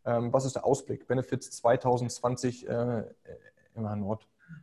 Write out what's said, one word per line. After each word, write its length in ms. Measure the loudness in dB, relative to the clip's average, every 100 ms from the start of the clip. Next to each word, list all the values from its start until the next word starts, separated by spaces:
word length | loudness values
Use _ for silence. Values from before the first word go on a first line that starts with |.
Ähm, 300 | -2 0 2
was 120 | 2 2
ist 100 | 0
der 100 | 2
Ausblick? 400 | 2 0 -8 0
Benefits 460 | -2 0 -4 -6
zweitausendzwanzig, 1160 | 0 4 4 4 2 0 -2 -2 0 -2 -4 -4
äh, 360 | -2 0 -2 -4 -12 -20 -20 -20 _ _ -8
im 100 | -4
Herrn 140 | -4
Nord? 280 | -2 -4 -6 _ -20 -20